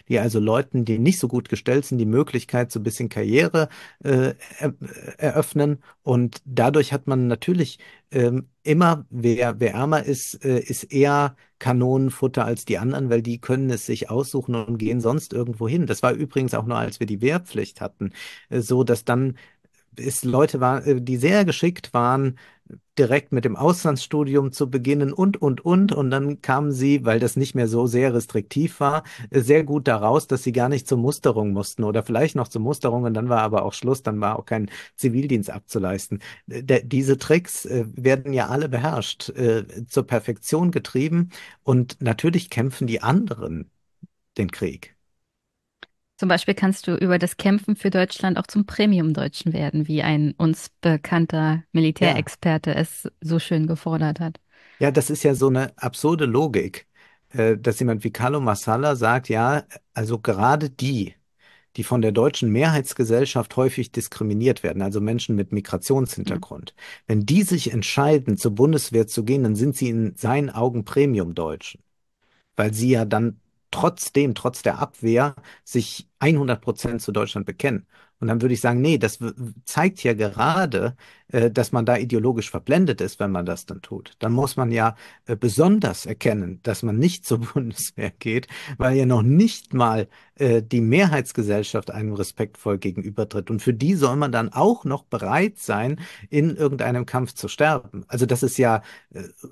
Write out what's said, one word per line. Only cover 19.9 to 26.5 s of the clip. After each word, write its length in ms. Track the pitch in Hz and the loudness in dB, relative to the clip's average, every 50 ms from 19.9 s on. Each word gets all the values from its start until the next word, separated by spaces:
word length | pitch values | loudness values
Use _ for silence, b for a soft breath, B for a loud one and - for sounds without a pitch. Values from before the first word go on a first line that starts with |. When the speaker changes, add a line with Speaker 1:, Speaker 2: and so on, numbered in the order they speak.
| _ | _
Speaker 1:
es 280 | - 120 131 127 - - | -10 -8 -6 -6 -4 -2
Leute 360 | 127 120 127 151 147 - 139 | 0 2 4 4 4 2 2
waren, 240 | 127 127 131 135 - | 0 0 0 0 0
äh, 160 | 143 139 127 123 | 0 0 0 0
die 160 | 123 127 123 | -4 -2 0
sehr 260 | 120 156 190 208 202 | 2 2 4 4 4
geschickt 480 | 175 156 - - 175 175 - - - - | 2 0 0 0 -2 -2 -4 -6 -4 0
waren, 460 | 123 120 120 127 135 139 135 127 b b b b b b b - - _ _ _ | 0 2 2 2 2 0 0 -2 b b b b b b b -20 -20 _ _ _
direkt 360 | - 139 113 127 143 - - - | 2 2 4 4 2 0 0 -2
mit 120 | 127 113 | 0 0
dem 120 | 131 107 | 0 0
Auslandsstudium 960 | - 127 160 180 175 - 165 147 131 - - - 151 151 139 135 143 139 135 127 | 2 2 2 2 2 2 -2 -2 -2 -4 -4 -2 -2 0 2 2 2 2 0 -2
zu 180 | - 151 127 | -4 -4 -2
beginnen 420 | 127 139 120 131 143 147 143 139 143 | -2 -2 0 0 0 2 0 0 0
und, 280 | - 185 196 196 - - | 0 2 2 2 2 0
und, 220 | 143 131 123 - | 0 0 0 0
und. 260 | 170 175 185 196 202 208 | 2 4 4 4 4 2
Und 180 | - 143 131 | 0 0 0
dann 320 | 127 135 139 143 147 - - | 0 0 -2 -2 -4 -4 -2
kamen 280 | - | -2